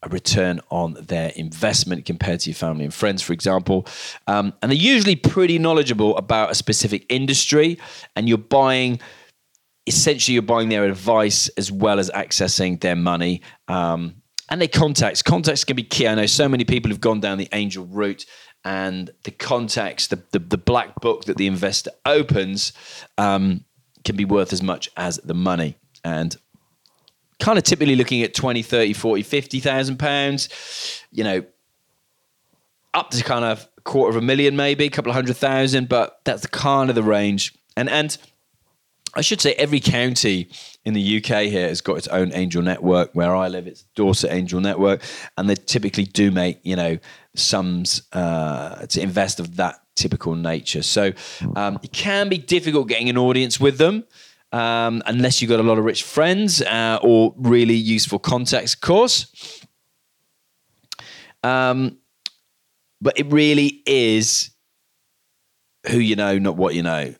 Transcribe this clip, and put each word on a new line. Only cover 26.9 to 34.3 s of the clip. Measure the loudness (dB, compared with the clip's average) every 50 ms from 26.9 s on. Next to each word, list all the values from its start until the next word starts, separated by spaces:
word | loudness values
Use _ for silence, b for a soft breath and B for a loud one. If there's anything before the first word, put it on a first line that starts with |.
| _ _ _ _ _ _ _ _ _ -4
kind | 0 2 2 2
of | 2
typically | 2 2 2 4 4 4
looking | 4 2 2 0 -2
at | -2 -2 -4
twenty, | -4 -2 -2 -2 -2
thirty, | -2 0 0 2 2 2
forty, | 0 0 0 0 0 0
fifty | 0 -2 -2 -4 -4 -4 -6 -4
thousand | -2 -2 0 0 -2 -2 -4 -4
pounds, | -2 -2 0 0 0 -2 -2 -4 -6 -8 B B B B B B B B B B B B
you | B -4 -2
know, | -2 -2 -4 -4 -8 _ _ _ _ _ _ _ _ _ _ _ _ _ _ _ _ _ _ _ _ _ _ _ _ _ _ _ _
up | -4 -4 -4 -4
to | -4 -4
kind | -2 -2 -2 -2 0
of | -2 -2 -4 -8 _ _ _
a |
quarter | -8 -2 2 2 2 4
of | 2
a | 2 2
million, | 2